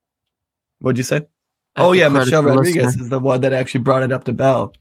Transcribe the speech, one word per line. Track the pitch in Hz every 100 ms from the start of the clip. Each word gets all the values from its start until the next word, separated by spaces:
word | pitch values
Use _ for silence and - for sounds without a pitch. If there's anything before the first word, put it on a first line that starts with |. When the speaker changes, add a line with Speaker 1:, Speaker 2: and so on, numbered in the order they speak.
| _ _ _ _ _ _ _ _
Speaker 1:
What'd | 131 123
you |
say? | 131 147 151 _ _ _ _
Speaker 2:
I | -
have | 170
Speaker 1:
Oh, |
Speaker 2:
to | 185
Speaker 1:
yeah, | 151
Speaker 2:
credit | 139 127
Speaker 1:
Michelle | 160
Speaker 2:
the | 143
Speaker 1:
Rodriguez | 131 170 160
Speaker 2:
listener. | 123 123
Speaker 1:
is | 120
the | 131
one | 131 127
that | 131
actually | 131 131 127
brought | 117 131
it | 127
up | 131
to | -
Bell. | 117 135 120 104 _